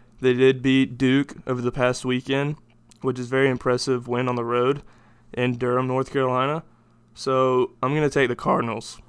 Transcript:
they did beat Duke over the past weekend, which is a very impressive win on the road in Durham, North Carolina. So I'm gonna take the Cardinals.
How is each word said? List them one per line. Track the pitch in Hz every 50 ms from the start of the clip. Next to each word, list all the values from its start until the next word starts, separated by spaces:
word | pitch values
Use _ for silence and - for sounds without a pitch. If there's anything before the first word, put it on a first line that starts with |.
| - _ _ -
they | 127 127 127
did | 123 131 131 135 127
beat | 123 135 131 135 131 - 127
Duke | 120 135 127 131 139 143 - - - -
over | 131 127 123
the | 120 120
past | - 123 123 127 123 - -
weekend, | 127 127 127 - - 135 139 143 147 151 - _ _ _ _ _ - - _
which | - 131 127
is | 127 123
a | 120
very | 131 135 135 135
impressive | 127 123 - 131 123 123 - 135 127 123 123
win | 123 120 120 127
on | 127 123
the | 120 117
road | 117 120 123 123 131 143 147 - - - - - _ _ _ _ - -
in | 123 123 127 123
Durham, | 120 123 123 123 127 131
North | 127 127 131 131 -
Carolina. | - 139 135 127 127 127 131 143 151 165 - - _ _ _ _ _ _ _ _ -
So | - - 135 131 131 131 131 127 127 127 - - -
I'm | - 131 143
gonna | 156 151 143
take | - 143 135
the | 120 120
Cardinals. | - - 139 - - 117 117 107 113 - - - - -